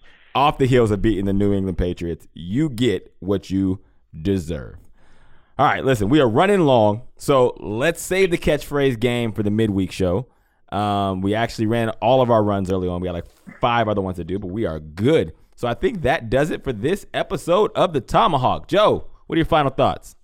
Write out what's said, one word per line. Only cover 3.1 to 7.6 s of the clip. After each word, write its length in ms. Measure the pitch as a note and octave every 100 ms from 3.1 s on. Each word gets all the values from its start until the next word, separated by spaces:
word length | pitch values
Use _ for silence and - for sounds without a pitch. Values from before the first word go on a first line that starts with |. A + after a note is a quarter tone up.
| -
what 300 | F2 G2+ -
you 280 | F#2+ F#2+ F#2+ _ _ _ D#2+
deserve. 580 | D#2+ G2 D#2+ D#2 A1+ - - - - - - - _ -
All 100 | C#3+
right, 180 | G2+
listen, 240 | D#2 B2 G2
we 100 | D3+
are 100 | C3
running 340 | A2+ F#3+ G3+
long, 400 | D3+ B2+ G#2+ G#2+ - -
so 380 | - C#3 B2 -